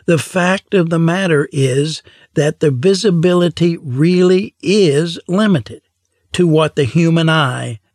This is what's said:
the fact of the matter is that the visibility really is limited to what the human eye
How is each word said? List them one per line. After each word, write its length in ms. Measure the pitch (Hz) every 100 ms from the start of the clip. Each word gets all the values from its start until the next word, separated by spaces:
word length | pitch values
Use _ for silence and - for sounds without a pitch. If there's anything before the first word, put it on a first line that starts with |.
| -
the 120 | 165
fact 540 | - 185 175 190 -
of 160 | 196 165
the 100 | 165
matter 500 | 165 180 190 147 151
is 500 | 147 135 131 151 151 - - _
that 260 | - 147 160
the 100 | 156
visibility 1040 | 127 170 190 214 170 175 180 175 - 175 170
really 760 | 151 123 160 180 180 185 214 -
is 560 | - 208 175 143 170 170 -
limited 560 | 180 220 170 - - _ _ _ _ _
to 140 | - 175
what 300 | 156 175 -
the 80 |
human 440 | 131 165 165 165 165
eye 520 | 160 135 123 123 113 _